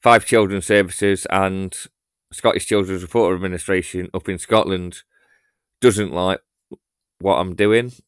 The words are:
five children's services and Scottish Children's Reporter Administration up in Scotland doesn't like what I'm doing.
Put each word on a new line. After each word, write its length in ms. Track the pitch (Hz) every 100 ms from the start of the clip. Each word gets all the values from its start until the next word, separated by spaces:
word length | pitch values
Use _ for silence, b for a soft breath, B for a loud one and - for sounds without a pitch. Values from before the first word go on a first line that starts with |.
five 240 | 120 117 -
children's 400 | 120 101 98 -
services 600 | 104 95 - 101 98 -
and 460 | 95 95 95 95 - - _ _ _ _
Scottish 340 | - 117 95 -
Children's 380 | 104 92 95
Reporter 320 | 90 117 98 92
Administration 760 | 95 90 - 95 87 92 90
up 140 | 95 -
in 120 | 92
Scotland 640 | - 110 98 92 90 85 _ _ _ _ _ _ _ _
doesn't 320 | 127 101 101
like 280 | 80 92 95 _ _ _ - _ _ _ _
what 160 | 95 82
I'm 200 | 92 90
doing. 360 | 104 113 123 123